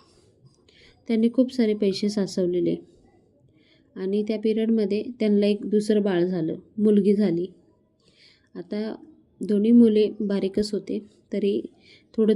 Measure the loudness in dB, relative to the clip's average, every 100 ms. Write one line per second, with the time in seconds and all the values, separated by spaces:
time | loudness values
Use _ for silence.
0 | _ _ _ _ _ _ _ _ -20 _
1 | -4 0 0 2 0 0 0 0 -2 -2
2 | -2 -2 -4 -2 -2 0 -2 -4 -8 _
3 | _ _ _ _ _ _ _ _ _ -10
4 | -4 -2 -2 -2 -2 0 0 0 0 -2
5 | -6 -4 0 2 2 0 -2 -2 0 0
6 | 0 0 -2 -2 -6 -8 -10 -2 2 4
7 | 4 2 0 -2 -6 -12 _ _ _ _
8 | _ _ _ _ _ -18 -10 -8 -8 -10
9 | -18 -20 _ -10 -2 0 6 6 6 4
10 | 0 -2 -4 -2 -2 -4 -4 -6 -6 -10
11 | -10 _ _ -4 -2 -4 -6 _ _ _
12 | _ -2 0